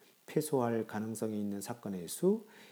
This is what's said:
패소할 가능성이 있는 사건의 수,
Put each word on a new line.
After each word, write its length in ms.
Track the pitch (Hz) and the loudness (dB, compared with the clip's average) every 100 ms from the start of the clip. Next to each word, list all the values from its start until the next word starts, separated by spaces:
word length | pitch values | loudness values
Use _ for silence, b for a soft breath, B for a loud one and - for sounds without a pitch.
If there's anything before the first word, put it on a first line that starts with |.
| b b - | b b -4
패소할 600 | - 151 135 120 117 107 | 0 2 2 4 2 0
가능성이 540 | 107 110 110 113 107 | -4 -4 -2 -2 0
있는 200 | 101 101 | 0 -2
사건의 460 | - 120 107 95 82 | -4 -6 -4 -4 -6
수, 400 | - 180 220 - B B | 0 2 2 0 B B